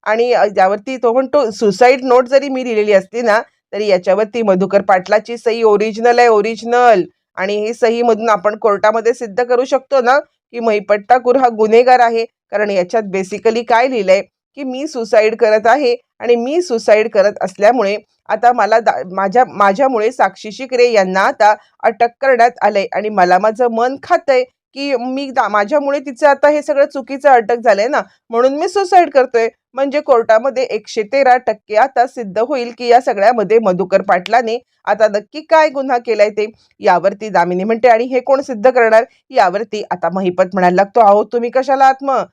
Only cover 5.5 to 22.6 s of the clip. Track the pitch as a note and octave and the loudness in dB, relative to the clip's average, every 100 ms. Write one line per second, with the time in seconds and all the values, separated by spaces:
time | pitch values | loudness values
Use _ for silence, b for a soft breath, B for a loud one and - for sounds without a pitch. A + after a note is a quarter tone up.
5.5 | A3+ A3 G#3 A3 G#3+ A#3 A#3+ A#3+ G#3+ G#3 | 0 2 2 0 -2 0 2 4 2 0
6.5 | A3+ A3+ A#3+ B3 G#3 - _ _ - F#3+ | -6 -4 2 4 2 0 _ _ -10 -6
7.5 | G#3 G#3+ A#3 A#3 A#3 A#3+ G#3+ A3+ G3+ G#3 | -4 -6 -2 -2 0 0 0 0 0 -2
8.5 | G#3+ A3+ G3+ G#3+ A3 A3 A#3+ A#3 G3 B3 | -2 -2 0 0 0 -2 -4 -6 -6 -2
9.5 | A#3+ C4 C4+ C4+ C#4 A#3+ C#4 D4+ _ _ | -2 -2 -4 -2 -2 0 0 -2 _ _
10.5 | A#3 A#3 G#3+ G#3 G#3 G3+ B3+ B3 B3+ B3+ | -6 -4 -4 -2 -4 2 0 2 2 0
11.5 | A3 A3 A3+ B3 B3+ A#3 A3+ A3+ _ _ | 0 2 4 4 4 2 0 -6 _ _
12.5 | G3+ G#3 G3 F3+ A3+ G#3 F#3+ F#3+ G3+ A3+ | -6 -2 -2 -2 -4 -4 -6 -6 -2 -2
13.5 | A3+ A#3+ A#3 C4 B3+ F#3+ F#3+ - _ _ | -2 0 0 0 -2 0 0 0 _ _
14.5 | - C#4 B3+ D#4 B3+ A3+ A3+ G#3+ A3+ A3+ | -14 -12 -10 -10 -10 0 2 2 2 2
15.5 | G#3+ G#3+ B3+ C4 A#3+ _ _ A3+ A#3+ A#3 | 2 2 2 0 -4 _ _ -2 -2 0
16.5 | D#4+ F4+ A3+ A3+ G#3+ A3+ A3 G3 - - | -4 -2 -4 2 2 2 0 0 0 -10
17.5 | - G3+ B3 G3+ G#3 _ _ - G#3 A#3+ | 0 2 2 -2 -4 _ _ -8 0 0
18.5 | B3 G#3 A3 A3 F#3+ F3 F#3 G3 A3 A#3+ | 2 2 2 0 -4 -6 -4 0 2 0
19.5 | E3 G3+ G3 C4+ A#3+ G#3+ C4 G3+ G3+ G#3 | 2 0 2 0 0 -4 0 -2 -2 -16
20.5 | G3+ B3+ B3 B3 A3 F#3 F#3 G#3+ - G#3 | -14 -6 0 2 2 0 0 0 2 2
21.5 | G#3+ b b - A#3 A#3 _ C4+ B3 A#3+ | 2 b b -4 0 -4 _ 0 2 2
22.5 | B3 | 2